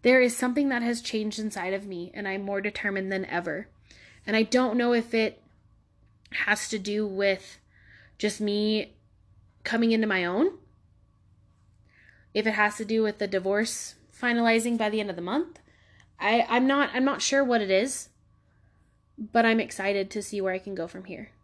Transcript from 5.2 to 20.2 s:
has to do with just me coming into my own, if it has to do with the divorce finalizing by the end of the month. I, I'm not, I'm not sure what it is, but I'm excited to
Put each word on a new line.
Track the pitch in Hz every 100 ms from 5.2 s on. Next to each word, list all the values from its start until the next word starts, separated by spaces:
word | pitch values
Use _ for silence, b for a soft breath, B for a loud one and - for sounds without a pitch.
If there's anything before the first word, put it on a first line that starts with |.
| 220 - _ _ _ _ _ _ _ _ _
has | - - 208 -
to | 220
do | 196 208 214
with | 190 196 190 - - _ b b b b b
just | 214 202
me | 208 208 214 214 - - _ _ _ - _ _
coming | - 233 233
into | 226 220
my | 185 175
own, | 180 165 - - _ _ _ _ _ _ _ _ _ _ _ _ b b b b
if | 208 220
it | 214
has | 208 -
to | 214
do | 220
with | 214 208
the | 202
divorce | 190 185 202 226 - - - _
finalizing | - 247 233 233 226 233 233
by | 214
the | 214
end | 208
of | 175
the |
month. | 175 254 349 - b b b b b _
I, | 190 233 226
I'm | 240 262
not, | 277 277
I'm | 247 269
not | 277
sure | - 277
what | 269 233
it | 196
is, | 190 254 - - _ _ _ _ _ _ _ _ _ _ -
but | 214 233 226
I'm | 226
excited | - - 196 202 196
to | 214